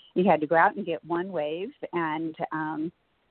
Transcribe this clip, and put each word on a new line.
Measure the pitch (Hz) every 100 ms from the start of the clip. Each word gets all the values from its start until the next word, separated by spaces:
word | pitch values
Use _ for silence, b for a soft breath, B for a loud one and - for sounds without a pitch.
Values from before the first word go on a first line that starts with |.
| b
You | 180
had | 190 156
to | 151
go |
out | 165 190 294
and | 170
get | 160
one | 156 170 190
wave, | 170 151 165 226 - -
and, | 170 160 156 165 156 -
um, | 156 156 156 170 _ _ _ -